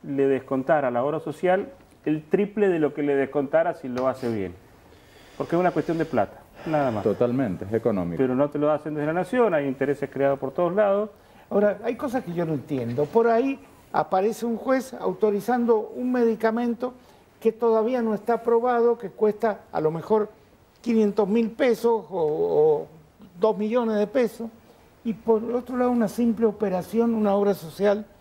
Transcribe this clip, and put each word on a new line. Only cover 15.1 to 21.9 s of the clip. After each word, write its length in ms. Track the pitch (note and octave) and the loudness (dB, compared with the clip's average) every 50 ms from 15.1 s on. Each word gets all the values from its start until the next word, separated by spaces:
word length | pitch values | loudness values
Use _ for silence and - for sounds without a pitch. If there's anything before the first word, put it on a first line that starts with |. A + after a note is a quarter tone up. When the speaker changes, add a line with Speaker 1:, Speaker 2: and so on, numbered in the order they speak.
| F#3 - - G#3+ G3+ G3+ G3 - B3 B3 A#3+ A#3 A#3 G#3+ G#3 - - | -2 0 0 0 0 0 0 0 0 0 2 2 2 0 0 -6 -8
Speaker 3:
un 160 | B3 B3 B3+ | -6 -4 -2
medicamento 840 | B3 B3 A#3+ A#3 A3 - - A3+ A3 A#3 A#3+ A#3+ A#3 A3+ - B3+ B3 - - - - - _ _ _ _ | 0 2 2 2 2 2 0 0 0 2 -2 -2 -2 -2 -6 -8 -8 -12 -20 -20 -20 -20 _ _ _ _
que 120 | - A3+ | -2 -2
todavía 500 | A3 A3 A#3+ A3+ A3 A3 G#3+ A#3 C4 B3 | 0 2 2 2 4 4 2 0 0 0
no 120 | A3+ A3 G#3+ | 0 0 -2
está 200 | G3+ - - A#3 | -2 0 -2 -2
aprobado, 600 | A3+ A#3 A#3+ A#3 A#3 A#3 B3+ B3 A#3 A#3 A#3+ A#3 A#3 | 0 2 2 2 2 4 2 2 4 4 2 2 0
que 120 | G#3 F#3+ | -4 -14
cuesta 520 | - - A3 G#3+ G#3 G#3 - A3+ G3+ G3+ - - | -2 0 0 2 2 2 -2 -2 -2 -2 -10 -8
a 80 | - - | -6 -2
lo 100 | D#3 D#3 | -2 0
mejor 400 | D#3+ E3 D#3 - A3 A3 G#3 G#3 - _ _ _ _ _ _ _ _ _ | -2 -2 -2 0 0 0 0 -2 -8 _ _ _ _ _ _ _ _ _
quinientos 440 | - A#3+ A3+ A3 G#3+ G3+ G3 G#3+ G#3 F#3 | -2 2 2 4 4 4 2 2 2 2
mil 220 | G#3 A#3 A#3 G#3+ | 4 2 2 0
pesos 540 | A3+ - C#4 B3 A3+ - - A#3 | 0 0 2 2 2 2 2 0